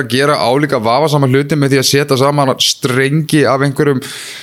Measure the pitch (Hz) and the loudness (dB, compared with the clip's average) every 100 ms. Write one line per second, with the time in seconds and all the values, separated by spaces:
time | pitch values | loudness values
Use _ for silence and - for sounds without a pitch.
0 | 127 123 143 143 104 131 151 139 110 123 | 0 0 0 0 0 0 0 -2 0 0
1 | 156 147 139 131 143 156 139 135 127 139 | 2 2 2 2 0 0 2 2 2 0
2 | 143 135 139 147 135 123 - - 135 123 | 0 2 2 2 0 0 -2 -2 -2 0
3 | 135 151 151 156 123 131 143 135 147 131 | 0 0 0 2 2 2 0 0 0 -2
4 | - - - - | -4 -12 -14 -16